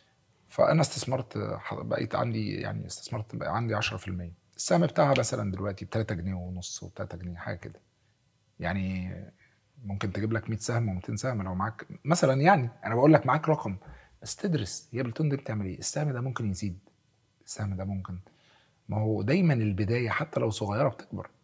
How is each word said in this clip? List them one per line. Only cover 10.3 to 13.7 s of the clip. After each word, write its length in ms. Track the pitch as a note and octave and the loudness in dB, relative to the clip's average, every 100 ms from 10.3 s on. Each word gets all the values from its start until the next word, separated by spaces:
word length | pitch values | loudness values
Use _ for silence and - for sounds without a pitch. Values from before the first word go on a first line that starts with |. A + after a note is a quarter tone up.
لك 160 | A2 - | -2 -2
مية 80 | A2 | -4
سهم 320 | - A#2 A2 | 0 0 0
ومتين 280 | F#2 - G#2+ | -2 -4 -4
سهم 240 | C3 A2+ | -2 -2
لو 120 | F#2 F#2 | -2 -2
معاك 300 | G#2+ - - - C#3 | -2 -4 -16 -8 2
مثلا، 360 | E3+ C#3 C3 | 4 6 6
يعني 280 | E3 F#3 A#2+ - G#2 | 6 6 4 -4 0
أنا 100 | A#2 | 6
بقول 180 | D3 | 10
لك 120 | D3+ - | 8 8
معاك 240 | D3+ D#3 | 2 4
رقم. 260 | D3 G#2+ | 2 0